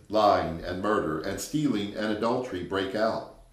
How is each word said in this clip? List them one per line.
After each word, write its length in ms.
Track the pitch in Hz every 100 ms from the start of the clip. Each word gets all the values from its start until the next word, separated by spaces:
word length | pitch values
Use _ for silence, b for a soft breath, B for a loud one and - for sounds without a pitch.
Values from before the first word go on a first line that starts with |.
| -
lying, 560 | 107 101 92 80 82
and 180 | 87 90
murder, 380 | 104 104 78 78
and 220 | 98 98
stealing, 540 | - 151 143 104 101 104
and 200 | 110 104
adultery 480 | 117 123 - 90
break 300 | 87 98 92 107
out. 440 | 113 110 - - -